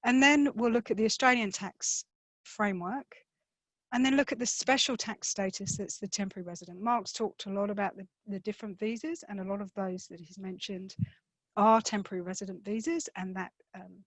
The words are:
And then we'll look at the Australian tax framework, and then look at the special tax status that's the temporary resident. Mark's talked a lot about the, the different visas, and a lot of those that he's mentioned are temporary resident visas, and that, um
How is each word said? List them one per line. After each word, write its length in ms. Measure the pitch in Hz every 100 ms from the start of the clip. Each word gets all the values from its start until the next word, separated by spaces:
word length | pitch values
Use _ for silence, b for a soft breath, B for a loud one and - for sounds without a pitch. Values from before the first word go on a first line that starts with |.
And 180 | 240 254
then 280 | 277 294 285
we'll 160 | 214 240
look 180 | 233 -
at 60 | 202
the 80 |
Australian 480 | 220 - 262 247 214
tax 520 | - 190 - - - - _ _ _
framework, 720 | - - 208 185 175 262 - - _ _ _ _ _ _ _
and 120 | 247
then 120 | 262 269
look 160 | 269
at 60 | 226
the 80 | 240
special 500 | - - 262 - 226
tax 320 | - 208 -
status 480 | - 190 - 196 -
that's 220 | 196 -
the 100 | 196
temporary 380 | - 196 190 175
resident. 340 | 175 175 175
Mark's 320 | 220 240 -
talked 340 | - 220 - -
a 40 |
lot 200 | 196 202
about 260 | - 196 -
the, 100 | 190 _ -
the 140 | 196
different 380 | 185 208 220 185
visas, 460 | 214 226 311 339 -
and 120 | 202
a 40 |
lot 160 | 185 202
of 120 | 196
those 320 | 208 190 185 -
that 120 | 170
he's 180 | 160 185
mentioned 560 | 190 185 - 190 190 - B B _ _ _ -
are 240 | 214 220
temporary 400 | 220 208 190 185
resident 420 | 175 185 196 185
visas, 440 | 202 220 220 339 - -
and 200 | 185 185
that, 160 | 185 _ _
um 300 | 190 185 185